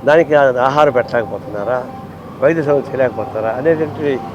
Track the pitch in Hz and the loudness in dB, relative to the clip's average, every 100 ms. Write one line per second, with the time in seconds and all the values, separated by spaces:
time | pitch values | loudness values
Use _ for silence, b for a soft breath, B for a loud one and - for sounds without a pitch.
0 | 127 156 147 147 139 123 131 143 147 127 | 4 4 4 4 4 4 2 4 4 2
1 | 135 123 101 95 - 107 104 127 127 - | 0 -2 -2 -8 -8 -6 -4 -4 -4 -12
2 | - - - - 135 165 143 143 117 131 | -16 -16 -16 0 0 2 2 0 0 -2
3 | 127 113 101 110 110 120 151 160 156 151 | -2 -2 -8 -4 -4 -2 0 0 -2 -4
4 | 147 127 113 | -4 -4 -6